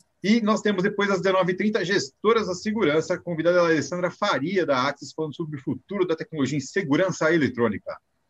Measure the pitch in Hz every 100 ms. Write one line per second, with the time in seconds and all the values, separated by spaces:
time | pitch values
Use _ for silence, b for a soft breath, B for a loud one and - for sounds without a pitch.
0 | _ _ 185 233 208 214 208 190 202 202
1 | 202 190 185 190 180 185 208 214 170 190
2 | - - 208 226 190 180 214 214 170 156
3 | 156 175 170 160 165 180 170 160 123 175
4 | 175 - 208 147 151 196 151 131 135 -
5 | 135 - 156 135 160 143 156 - - 196
6 | 180 160 160 156 131 147 - - 139 151
7 | 190 - 165 170 139 117 117 95 - 78
8 | _ _